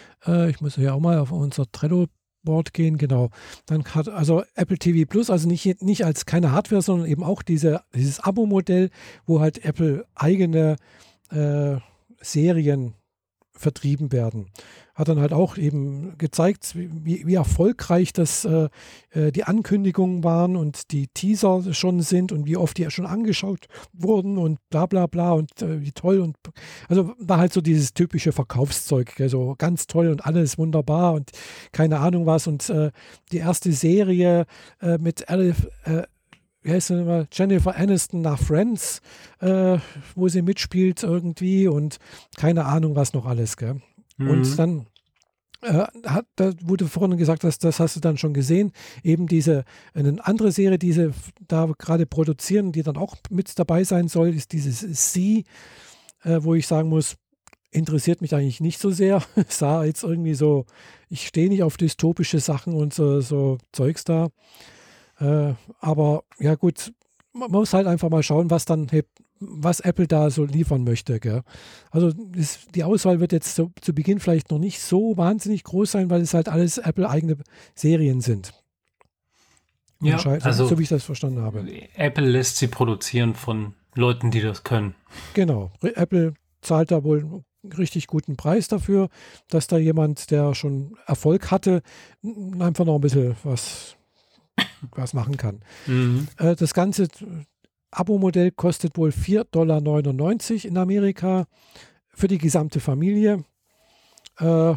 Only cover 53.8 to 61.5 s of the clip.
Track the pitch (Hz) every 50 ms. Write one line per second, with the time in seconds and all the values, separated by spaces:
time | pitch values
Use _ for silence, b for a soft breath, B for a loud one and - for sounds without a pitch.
53.8 | 185 180 190 175 175 165 - 170 165 175 170 156 - - - 156 143 143 123 117
54.8 | 214 196 160 131 - - - 180 180 202 214 220 190 B B B B B B B
55.8 | B B B B B B B B - 165 165 165 151 160 165 165 143 - 165 156
56.8 | 160 160 160 160 151 - - - _ _ _ _ _ _ _ _ _ _ - 156
57.8 | 160 151 156 147 - 165 175 - 175 151 - 143 139 139 120 - 156 165 165 -
58.8 | - 196 190 170 196 190 196 185 - - - - 180 - - - 156 143 151 165
59.8 | 160 151 156 - - - 165 170 165 160 156 131 151 151 147 139 127 B B B
60.8 | B B B B B B B - - - - 160 165 190